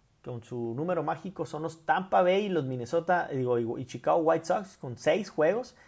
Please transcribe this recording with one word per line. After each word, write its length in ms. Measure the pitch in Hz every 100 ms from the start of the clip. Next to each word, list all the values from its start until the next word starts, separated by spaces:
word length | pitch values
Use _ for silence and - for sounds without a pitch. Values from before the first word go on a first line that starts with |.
| _ _
con 180 | - 120
su 320 | - 123 117
número 300 | 117 165 175
mágico 420 | 151 160 190 185 160
son 180 | 151
los 220 | 160 160 -
Tampa 360 | 160 185 196
Bay 240 | 180 190 214
y 40 |
los 160 | 175 131
Minnesota, 600 | 127 117 170 170 180 -
digo, 320 | 139 123 120
y, 220 | 113 117
y 40 | 127
Chicago 340 | 123 147 165
White 260 | 160 165 165
Sox 320 | 214 190 -
con 200 | 135 117
seis 320 | - 180 202
juegos 460 | - 156 214 254 -